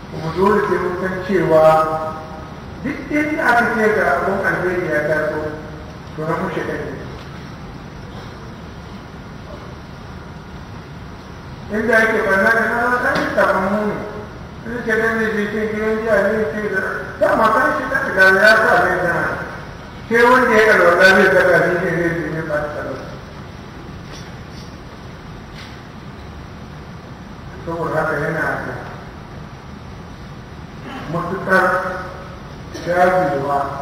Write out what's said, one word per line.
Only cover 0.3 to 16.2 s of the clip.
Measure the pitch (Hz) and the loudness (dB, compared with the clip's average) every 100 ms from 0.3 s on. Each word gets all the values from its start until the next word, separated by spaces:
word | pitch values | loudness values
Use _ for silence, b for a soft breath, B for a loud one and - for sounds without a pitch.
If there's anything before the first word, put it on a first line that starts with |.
dole | 165 202 208 | 2 4 4
sai | - 175 | 2 0
mun | 180 180 | 0 -2
san | 185 185 | -4 -4
cewa | - 190 160 160 156 160 156 160 - - - - - - - - | 0 2 6 8 8 8 4 0 -4 -6 -10 -12 -12 -12 -12 -8
duk | 269 - - | -6 -6 -2
inda | 294 302 302 | 0 0 2
aka | 254 240 220 | 4 4 4
ce | 220 214 | 2 2
ga | - 175 | 4 2
abin | - 185 196 | 2 0 0
alheri | 185 170 180 175 160 | 0 0 0 0 0
ya | 151 | 0
taso, | 151 151 151 156 151 151 - - - - - | 2 0 0 -2 -4 -6 -10 -12 -12 -14 -12
to | 151 | -6
na | 156 170 | -4 -2
mushe | 185 - | -2 -4
kai | - 147 | -4 -6
ne. | 147 135 - - - - - - - - - - - - - - - - - - - - - - - - - - - - - - - - - - - - - - - - - - - - - - - | -6 -10 -10 -12 -12 -14 -14 -14 -14 -14 -14 -14 -14 -12 -12 -14 -14 -14 -14 -14 -14 -14 -14 -14 -14 -14 -14 -14 -14 -14 -14 -14 -14 -14 -14 -14 -14 -14 -14 -14 -14 -14 -14 -14 -14 -14 -14 -14 -6
Inda | 208 233 220 | -2 4 6
ake | 220 220 | 6 2
ɓarna | 190 190 220 | 2 4 6
da | 226 | 4
na | - 233 | 2 0
wata | 240 247 190 | 2 2 2
yi | 190 - | 0 0
kafin | - - 190 | 2 4 2
mu | 190 208 | 2 0
ne. | 208 - - - - - - - | 0 -2 -6 -10 -12 -14 -14 -12
Sun | 226 240 | -8 -6
ce | 226 | 0
dan | 220 226 226 | 2 2 2
ne | 214 | 0
jikin | 202 202 214 208 | 0 0 0 -2
gidan | 214 220 220 | 0 0 0
jiya | 226 | 2
ne | 202 | 4